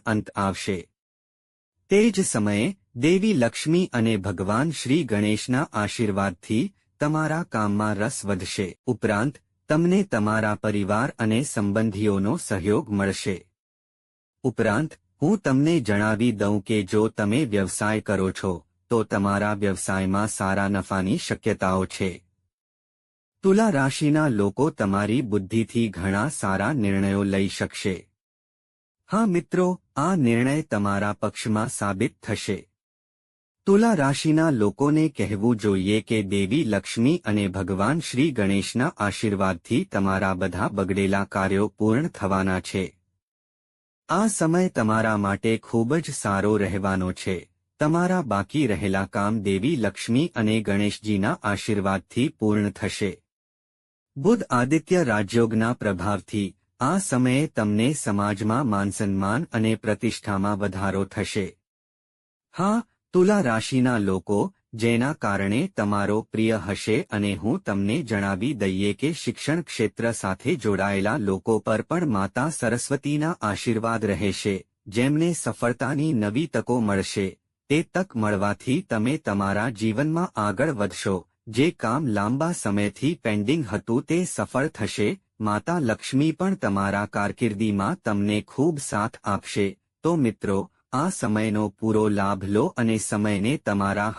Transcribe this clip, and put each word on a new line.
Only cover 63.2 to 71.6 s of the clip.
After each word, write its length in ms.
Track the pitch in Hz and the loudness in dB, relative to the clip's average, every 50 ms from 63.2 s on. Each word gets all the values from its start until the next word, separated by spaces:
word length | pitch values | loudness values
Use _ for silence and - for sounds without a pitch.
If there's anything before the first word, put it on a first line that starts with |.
| 180 190 214 202 | 4 6 4 4
રાશિના 580 | 175 123 113 110 107 - - 127 123 127 123 113 | 4 2 0 0 -2 0 0 2 4 4 4 2
લોકો, 560 | 101 98 95 92 - - 104 101 135 190 - _ _ _ - | 2 2 0 0 0 0 0 0 0 0 -4 _ _ _ -8
જેના 380 | 113 110 117 117 117 123 139 156 | -2 2 2 2 2 2 0 -2
કારણે 600 | - - 107 98 98 98 98 101 127 170 190 - | -2 -2 -2 -2 0 0 0 0 0 -2 -2 -2
તમારો 520 | - 107 101 101 101 101 98 104 110 113 _ - | -2 -2 0 0 0 0 0 0 -2 -2 _ -2
પ્રિય 280 | 110 110 110 113 107 80 95 | 0 2 2 2 0 -2 -4
હશે 380 | 98 92 - - 107 131 196 - | -6 -4 0 0 0 0 0 -2
અને 240 | - 104 101 101 98 | -2 -2 -2 -2 -2
હું 260 | 82 78 107 151 185 | -2 -2 -2 -2 -2
તમને 420 | - - 104 98 98 101 110 165 160 | -2 -4 -2 -2 0 0 -2 -2 -2
જણાવી 520 | 110 110 101 98 98 98 95 104 139 151 | -2 -2 -2 0 0 -2 -2 -2 -4 -2
દઈએ 380 | 110 101 98 92 92 101 104 98 | -2 -2 -2 0 0 0 -2 -2
કે 200 | - - 147 170 | 0 -2 -4 -4
શિક્ષણ 500 | - - - 110 - - - 151 175 160 | -4 -6 -6 -6 -6 -2 -2 -2 -2 -2
ક્ષેત્ર 500 | - - - 117 104 - - 113 117 113 | -6 -4 -2 -2 -2 -2 -2 -2 -2 -2
સાથે 440 | - - 98 95 - - 131 180 | -2 -2 -4 -4 -2 -2 -4 -2
જોડાયેલા 600 | 147 113 110 101 92 95 101 101 98 95 104 117 | -2 0 -2 0 0 0 0 0 0 0 0 0
લોકો 420 | 151 110 98 95 92 - - 113 | 0 0 -2 -2 -2 0 0 0
પર 240 | 107 | 0